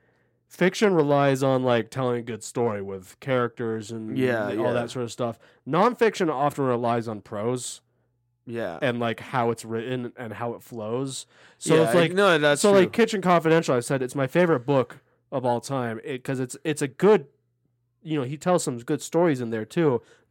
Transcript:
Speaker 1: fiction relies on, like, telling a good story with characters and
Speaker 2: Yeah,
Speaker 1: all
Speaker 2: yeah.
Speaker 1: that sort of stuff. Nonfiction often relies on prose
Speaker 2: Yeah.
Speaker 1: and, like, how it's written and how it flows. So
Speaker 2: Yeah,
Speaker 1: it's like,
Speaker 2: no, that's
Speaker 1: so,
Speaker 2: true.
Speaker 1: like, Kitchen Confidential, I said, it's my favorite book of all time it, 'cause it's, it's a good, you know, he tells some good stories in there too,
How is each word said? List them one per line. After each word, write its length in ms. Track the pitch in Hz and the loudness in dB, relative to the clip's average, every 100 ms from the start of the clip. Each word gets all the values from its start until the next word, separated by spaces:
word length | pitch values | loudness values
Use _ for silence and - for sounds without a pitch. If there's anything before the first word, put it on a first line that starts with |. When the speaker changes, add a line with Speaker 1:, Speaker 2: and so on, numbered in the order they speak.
| _ _ _ _ _ | _ _ _ _ _
Speaker 1:
fiction 460 | - 180 - 208 | 0 0 2 2
relies 480 | 175 147 143 139 135 | 4 4 4 4 2
on, 200 | 135 131 | 2 2
like, 280 | 127 120 - | 2 2 0
telling 280 | 135 127 120 | -4 -4 -4
a 40 | |
good 200 | 117 110 | -6 -10
story 400 | - 131 117 101 | -8 -4 -2 -2
with 360 | 98 95 95 - | -8 -10 -14 -12
characters 720 | 143 127 120 - 117 110 104 | -2 0 0 -4 -6 -6 -8
and 260 | 113 110 131 | -10 -8 -2
Speaker 2:
Yeah, 280 | 127 117 104 | 0 0 -2
Speaker 1:
all 60 | 104 | -2
Speaker 2:
yeah. 160 | 120 | 0
Speaker 1:
that 180 | 120 120 | -2 -4
sort 140 | 131 | -6
of 80 | 117 | -8
stuff. 260 | - 120 113 _ _ - | -6 -8 -8 _ _ -4
Nonfiction 600 | 160 226 247 226 - 170 | 2 2 2 0 2 -2
often 320 | 131 143 143 | 0 0 0
relies 420 | 131 120 120 120 113 | 0 0 0 0 -2
on 140 | 104 | -8
prose 600 | - 107 113 127 - - _ _ _ _ _ _ - | -8 -6 -4 -4 -6 -14 _ _ _ _ _ _ -12
Speaker 2:
Yeah. 320 | 117 101 82 | -8 -6 -2
Speaker 1:
and, 160 | 131 120 | -2 0
like, 220 | 117 110 | -2 -4
how 300 | 117 131 117 | -4 -2 0
it's 140 | 113 | -2
written 480 | 113 113 117 127 120 - | -6 -8 -6 -6 -8 -12
and 160 | 117 | -12
how 220 | 104 120 | -8 -8
it 80 | 113 | -10
flows. 640 | - 120 107 123 139 127 - _ - _ | -12 -12 -6 -6 -6 -10 -16 _ -20 _
So 180 | 165 160 | 2 4
Speaker 2:
Yeah, 80 | |
Speaker 1:
it's 100 | 160 | 4
like, 180 | 175 165 | 4 2
Speaker 2:
no, 260 | 185 202 160 | 2 4 4
that's 240 | 147 143 | 4 4
Speaker 1:
so, 100 | 208 | 4
Speaker 2:
true. 80 | 196 | 6
Speaker 1:
like, 120 | 180 | 4
Kitchen 280 | - 226 202 | 2 0 2
Confidential, 560 | 185 175 160 165 160 127 | 2 4 4 2 2 0
I 40 | |
said, 220 | - 139 | 0 -2
it's 140 | 127 147 | -2 -4
my 100 | 131 | 0
favorite 340 | 170 175 143 120 | 2 4 2 2
book 320 | 139 120 - _ _ - | 0 0 -6 _ _ -10
of 140 | 143 | -4
all 160 | 123 120 | -2 -2
time 400 | - 135 120 110 | -2 -4 -4 -6
it, 220 | - 131 | -8 -10
'cause 160 | 135 131 | -6 -4
it's, 160 | 127 - | -6 -6
it's 180 | 160 147 | -6 -4
a 60 | 143 | -4
good, 380 | - 190 208 139 _ _ _ _ _ _ _ | 2 4 4 2 _ _ _ _ _ _ _
you 160 | 165 151 | -6 -4
know, 60 | |
he 120 | 123 151 | -4 -4
tells 280 | 180 180 | 0 0
some 140 | - 123 | 0 -6
good 220 | 120 147 | -4 -6
stories 400 | - 165 175 127 | -2 2 2 2
in 100 | 117 | -2
there 140 | 113 | -6
too, 380 | 110 170 156 120 - _ _ | -4 0 2 2 -4 _ _